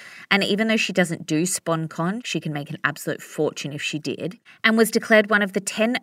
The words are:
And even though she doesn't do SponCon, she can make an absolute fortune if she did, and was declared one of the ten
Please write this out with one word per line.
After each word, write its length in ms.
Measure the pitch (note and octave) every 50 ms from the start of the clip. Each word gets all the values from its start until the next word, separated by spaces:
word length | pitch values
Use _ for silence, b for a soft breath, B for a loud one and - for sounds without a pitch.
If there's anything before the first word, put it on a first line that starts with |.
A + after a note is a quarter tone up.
| B B B B B B
And 120 | G3 G3+ F3+
even 240 | - G#3 G3 A3
though 100 | A3 A3
she 140 | A3 - -
doesn't 360 | F#3 F#3+ F3+ D#3+ D#3+ - D#3
do 160 | - D#3 D3+ F3
SponCon, 800 | F3 - - - E3 E3 D#3+ D#3+ D3+ - - E3 F3 G#3 B3 -
she 140 | - - D#3+
can 120 | - D#3+
make 200 | D3 D3 C#3+ -
an 80 | D3 - -
absolute 380 | C#3 D3+ - - D#3 - -
fortune 500 | - - - - D3+ - - - - C#3+ D3
if 100 | D3 -
she 160 | - - D3
did, 400 | - C#3 - - C3+ E3 A#3 - b b b b b
and 120 | A3+ A3
was 140 | A3+ A3+ A3
declared 400 | - A3 - - A3+ G#3+ G#3 G#3
one 140 | A3 G3+ G#3
of 100 | F#3+ F#3+
the 60 | G3+
ten 380 | G3 - - A3 A3 A#3 B3+ -